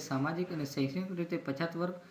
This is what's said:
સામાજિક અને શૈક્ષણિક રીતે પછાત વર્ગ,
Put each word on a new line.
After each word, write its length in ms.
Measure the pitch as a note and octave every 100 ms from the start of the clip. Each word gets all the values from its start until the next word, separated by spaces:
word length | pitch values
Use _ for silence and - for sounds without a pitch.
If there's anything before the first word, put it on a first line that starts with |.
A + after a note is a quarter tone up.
| -
સામાજિક 380 | C3+ D3 E3+ F3+
અને 140 | D#3+ C#3
શૈક્ષણિક 420 | C#3+ C3+ F3+ F#3+ F3
રીતે 180 | E3+ E3 D3
પછાત 260 | C3+ E3 E3
વર્ગ, 180 | F3+ F3+ -